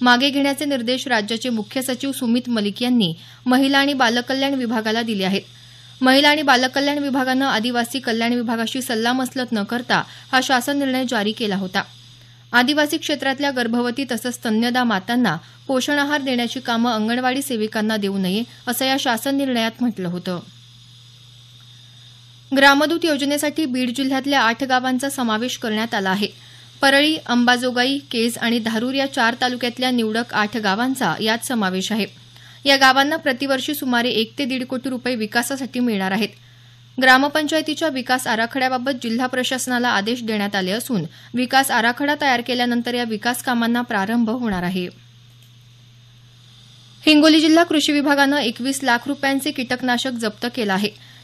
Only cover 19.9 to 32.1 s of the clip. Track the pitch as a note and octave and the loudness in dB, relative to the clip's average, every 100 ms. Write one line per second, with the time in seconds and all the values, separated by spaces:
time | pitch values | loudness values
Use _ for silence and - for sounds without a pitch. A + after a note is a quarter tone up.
19.9 | G3+ F3+ F3 F3+ F3 - - - - - | -2 -6 -6 -6 -8 -10 -20 -20 -20 -20
20.9 | - - - - - - - - - - | -20 -20 -20 -20 -20 -20 -20 -20 -20 -20
21.9 | - - - - - - C4+ C#4 C#4 D4+ | -20 -20 -20 -20 -18 -2 6 6 6 4
22.9 | E4+ E4+ C#4+ C#4 D4 D4+ - D#4 B3+ B3+ | 0 0 0 0 0 -2 -2 -2 0 -2
23.9 | A#3+ C4+ C4+ C4+ C#4 A3+ A#3 C4 B3+ B3+ | -2 0 0 2 2 2 0 0 0 0
24.9 | B3+ C#4 C#4 A#3 G#3+ B3 - A#3+ G#3+ A#3 | -2 -2 -2 -2 0 -2 -4 -4 -2 -2
25.9 | A3 F#3+ F#3+ G#3 - - - - - C4 | -2 0 0 -2 -6 -20 -20 -16 0 4
26.9 | C#4 D4+ D#4 - A#3+ A#3+ B3 B3+ A#3+ B3+ | 4 2 0 0 2 4 2 0 0 0
27.9 | C#4 - A#3 A#3 A#3 A#3 A#3 A3+ A3 B3 | -2 -4 -2 -2 0 -2 0 -2 -2 -2
28.9 | C4+ C4+ C4+ A3+ A#3+ B3 B3 A#3+ A#3+ B3+ | -2 -2 0 0 0 -2 -2 -6 -2 -2
29.9 | B3 A3 A3 A#3 - G#3 A#3+ G#3 G3 B3+ | 0 0 -2 -2 -2 -2 -2 -2 0 0
30.9 | C4 F#3+ D#3 G#3+ A#3 - A#3+ F#3+ F#3 F#3 | 0 -2 0 -2 -2 -2 -2 0 -2 -2
31.9 | G#3 G3 | -2 -4